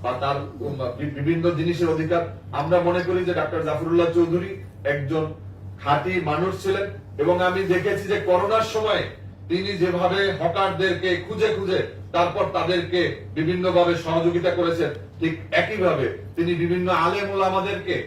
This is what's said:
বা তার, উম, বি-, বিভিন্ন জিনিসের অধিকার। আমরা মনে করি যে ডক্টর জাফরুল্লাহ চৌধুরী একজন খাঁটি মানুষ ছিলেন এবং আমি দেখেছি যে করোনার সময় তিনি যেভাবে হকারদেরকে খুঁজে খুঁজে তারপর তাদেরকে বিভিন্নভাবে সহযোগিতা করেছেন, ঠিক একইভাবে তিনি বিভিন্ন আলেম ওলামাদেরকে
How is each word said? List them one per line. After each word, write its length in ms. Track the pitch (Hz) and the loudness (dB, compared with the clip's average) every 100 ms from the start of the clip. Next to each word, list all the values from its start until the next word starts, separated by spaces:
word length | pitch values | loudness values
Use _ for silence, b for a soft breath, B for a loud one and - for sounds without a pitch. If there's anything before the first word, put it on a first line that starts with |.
বা 80 | 123 127 | -2 -2
তার, 160 | 139 139 - - | 0 -2 -4 -8
উম, 180 | - 131 127 - | -8 -4 -4 -4
বি-, 160 | 147 139 | -6 -2
বিভিন্ন 280 | 143 165 175 156 | 0 4 2 2
জিনিসের 300 | 165 170 170 156 | 0 2 2 2
অধিকার। 280 | 156 170 170 - - | 2 0 0 -8 -8
আমরা 260 | 131 151 180 175 | -4 2 4 4
মনে 140 | 180 170 | 2 2
করি 120 | 180 175 | 0 0
যে 80 | |
ডক্টর 320 | 156 151 165 156 | 0 0 -2 -2
জাফরুল্লাহ 420 | 151 160 170 170 170 | -2 2 2 4 4
চৌধুরী 340 | 165 170 190 190 - - | 4 2 -2 -8 -12 -6
একজন 420 | 139 143 139 160 156 - - - - - | -2 -2 0 -2 -2 -6 -14 -16 -16 -10
খাঁটি 300 | - 147 180 185 | 0 0 2 -2
মানুষ 320 | 156 151 185 - | 0 0 0 -2
ছিলেন 220 | 190 196 196 - - - | -2 0 -2 -6 -14 -2
এবং 180 | 151 180 | 2 4
আমি 200 | 180 185 | 2 2
দেখেছি 420 | 190 180 208 185 196 | 2 2 2 -2 -2
যে 100 | 208 - | -2 4
করোনার 360 | 180 202 220 - | 2 4 2 2
সময় 300 | 220 214 185 - - - - - | 0 0 0 -2 -8 -16 -16 -4
তিনি 220 | 175 196 185 | -2 -2 0
যেভাবে 380 | 180 180 180 190 202 - | 0 2 2 2 0 0
হকারদেরকে 720 | 165 196 196 165 185 170 185 175 - | -2 2 0 2 0 0 0 0 -2
খুঁজে 240 | - 220 190 | 0 0 2
খুঁজে 240 | 190 180 113 - - | 0 0 -2 -8 -4
তারপর 320 | 175 175 202 185 | 0 0 2 0
তাদেরকে 480 | 180 165 180 170 175 151 - - - | 0 0 0 0 0 0 -2 -8 -2
বিভিন্নভাবে 580 | 156 180 180 175 175 160 165 | 0 0 2 4 4 2 0
সহযোগিতা 460 | 165 170 170 175 | 2 2 2 0
করেছেন, 380 | 175 170 165 147 - - - | 2 0 2 -2 -4 -12 -4
ঠিক 140 | 160 160 - | -4 -4 -2
একইভাবে 560 | - - 214 185 147 120 - - - | 0 0 0 2 2 -2 -4 -10 -4
তিনি 160 | 170 170 | -2 0
বিভিন্ন 320 | 170 180 180 175 175 | 0 0 2 2 2
আলেম 220 | 202 202 196 | 0 -2 0
ওলামাদেরকে 600 | 190 185 202 190 180 175 | 2 2 -2 -4 -4 -4